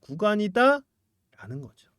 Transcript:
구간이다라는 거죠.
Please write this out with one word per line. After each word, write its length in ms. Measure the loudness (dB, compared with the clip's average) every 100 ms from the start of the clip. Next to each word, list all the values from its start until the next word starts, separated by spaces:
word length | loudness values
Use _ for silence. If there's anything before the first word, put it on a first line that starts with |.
구간이다라는 800 | -14 -2 0 0 0 2 4 2 -2 _ _ _ _ _ -14 -14
거죠. 300 | -14 _ _